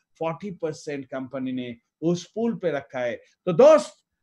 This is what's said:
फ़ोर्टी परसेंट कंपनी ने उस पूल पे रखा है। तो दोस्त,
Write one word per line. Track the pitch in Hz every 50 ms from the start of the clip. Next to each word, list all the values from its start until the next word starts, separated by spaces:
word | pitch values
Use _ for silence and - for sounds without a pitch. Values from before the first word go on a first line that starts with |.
| _ _ _ -
फ़ोर्टी | 160 165 165 160 - 208
परसेंट | 180 - - 156 156 156 - - 143 143 135
कंपनी | - - 135 131 127 - 135 131 131
ने | 127 127 123 123 - - _ _ _ -
उस | 151 160 175 175 - - -
पूल | 214 226 233 220
पे | 165 - 170
रखा | 147 139 - - - 127
है। | 123 120 113
तो | - - _ _ _ - 185 180
दोस्त, | 156 240 294 320 294 - - - _ _ _ _ _